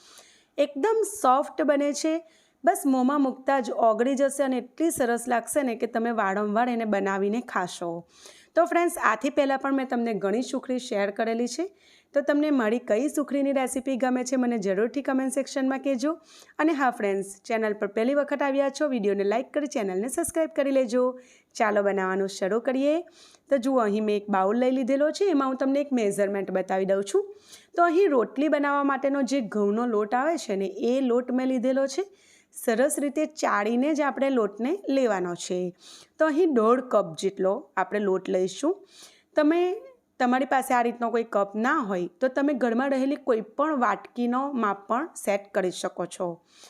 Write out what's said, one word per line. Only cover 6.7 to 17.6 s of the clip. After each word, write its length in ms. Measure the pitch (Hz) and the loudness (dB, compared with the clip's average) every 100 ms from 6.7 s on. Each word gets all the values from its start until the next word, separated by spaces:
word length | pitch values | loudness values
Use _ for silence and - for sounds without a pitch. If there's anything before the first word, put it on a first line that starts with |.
| 233 220 | 0 0
બનાવીને 560 | 202 196 196 202 226 | 0 0 0 0 -2
ખાશો. 680 | 247 208 180 - 170 170 - _ - - - - | -2 -4 -4 -6 -8 -8 -12 _ -20 -20 -4 0
તો 100 | 330 | 2
ફ્રેન્ડ્સ, 320 | 339 339 339 | 2 0 0
આથી 320 | 220 220 285 | 0 0 0
પહેલાં 300 | 277 277 269 | 0 2 0
પણ 160 | 277 269 | 0 -2
મેં 120 | 262 | -2
તમને 260 | 247 233 | -2 -2
ઘણી 280 | 208 196 220 | -2 -2 -2
સુખડી 380 | 247 262 - 254 | -2 -6 -4 -6
શેર 320 | 247 208 202 | -4 -2 -2
કરેલી 360 | 208 226 226 240 | -2 -2 -2 -4
છે. 280 | 277 370 _ _ - _ | -4 -8 _ _ -20 _
તો 80 | 285 | -2
તમને 300 | 285 294 302 | 2 2 4
મારી 280 | 277 214 240 | 2 2 0
કઈ 300 | 247 214 294 | 0 0 0
સુખડીની 420 | 302 277 277 277 | -2 -2 0 0
રેસિપી 440 | 269 254 262 262 254 | 0 0 -2 -4 -2
ગમે 280 | 254 254 | 0 0
છે, 120 | 247 269 | -2 0
મને 220 | 240 233 | 0 0
જરૂરથી 440 | 190 190 233 262 | 0 0 0 -2
કમેન્ટ 320 | 269 262 262 | -2 0 0
સેક્શનમાં 460 | 277 269 277 262 269 | -2 -4 -2 -2 -2
કહેજો. 400 | 269 262 285 320 _ - - - | -2 -2 -2 -4 _ -20 -18 -2
અને 140 | 302 | 0
હા 180 | 285 262 | 2 0
ફ્રેન્ડ્સ, 500 | 233 202 196 196 - - | 0 -2 -2 -4 -10 -6
ચેનલ 280 | 226 | -2